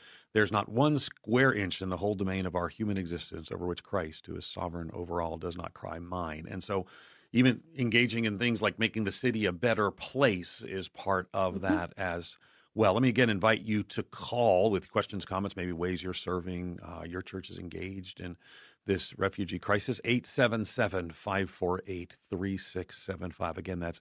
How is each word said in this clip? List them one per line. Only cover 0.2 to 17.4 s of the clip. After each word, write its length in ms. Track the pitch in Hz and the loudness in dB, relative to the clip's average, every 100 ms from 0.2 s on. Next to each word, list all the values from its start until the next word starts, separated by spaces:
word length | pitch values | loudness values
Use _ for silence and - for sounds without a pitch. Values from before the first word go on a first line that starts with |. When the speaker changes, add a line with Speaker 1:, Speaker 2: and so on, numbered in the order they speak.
| _ | _
Speaker 1:
"There's 180 | 107 101 | 2 4
not 180 | 104 - | 2 0
one 300 | 113 147 143 | 2 4 4
square 560 | - - 107 123 135 | 0 -6 2 6 6
inch 260 | 107 95 - | 4 0 -2
in 100 | 95 | -2
the 60 | 87 | 0
whole 200 | 101 98 | 0 0
domain 280 | 95 95 | 0 -2
of 120 | 92 87 | -2 -2
our 100 | 85 | -2
human 300 | - 107 98 | -2 -2 -2
existence 560 | 85 85 - 85 80 | -2 -6 -6 -10 -8
over 120 | 87 | -4
which 200 | 87 85 | -4 -4
Christ, 420 | - 98 80 - - | -2 -2 -2 -8 -10
who 80 | |
is 100 | 85 | -10
sovereign 460 | - - 90 85 82 | -8 -6 -6 -4 -6
over 300 | - 85 87 | -6 -4 -2
all, 140 | 82 82 | -2 -4
does 200 | 87 85 | -6 -6
not 180 | 85 | -10
cry, 260 | - - 85 | -10 -8 -8
'Mine.'" 480 | 87 90 82 78 82 | -6 -4 -4 -6 -8
And 100 | 95 | -8
so 260 | - 98 87 - - - _ | -4 -4 -4 -10 -20 -20 _
even 280 | 117 127 113 - 139 | 4 6 4 -2 -4
engaging 480 | 120 117 123 117 | 2 4 4 2
in 120 | 113 98 | 0 0
things 240 | 120 110 | 0 2
like 200 | 107 98 | 0 2
making 240 | 113 110 | 0 2
the 80 | 98 | -2
city 320 | - 127 113 | 0 0 2
a 80 | 98 | 2
better 400 | 90 120 110 101 | 2 2 4 2
place 680 | - - 127 135 92 85 - | 0 -6 2 4 4 -4 -10
is 260 | - 95 85 | -8 -6 -8
part 400 | - - 95 90 | -6 0 0 0
of 220 | 101 95 | 0 0
Speaker 2:
Mm-hmm. 120 | 95 95 | 0 0
Speaker 1:
that 260 | 87 85 - | 0 -2 -4
as 400 | 92 85 82 - _ _ _ | -4 -4 -6 -14 _ _ _
well. 200 | 107 104 | 4 6
Let 80 | 101 | 6
me 60 | 127 | 6
again 200 | 113 120 | 6 4
invite 300 | 101 110 110 | 6 4 4
you 240 | 110 104 | 2 0
to 180 | 95 - | 0 -4
call 720 | - - - 120 113 90 107 | -6 -10 -4 2 6 6 6
with 180 | 95 - | 2 0
questions, 340 | 107 - 101 | -2 -2 -4
comments, 300 | - 95 98 | -4 -2 -2
maybe 160 | - 90 | -2 -4
ways 320 | 82 90 90 | -2 -2 -2
you're 120 | 92 | -4
serving, 640 | 90 - 90 87 87 90 87 | -6 -2 -2 -2 -4 -6 -8
uh, 220 | 85 85 | -10 -12
your 180 | 82 90 | -8 -8
church 260 | - 95 | -6 -8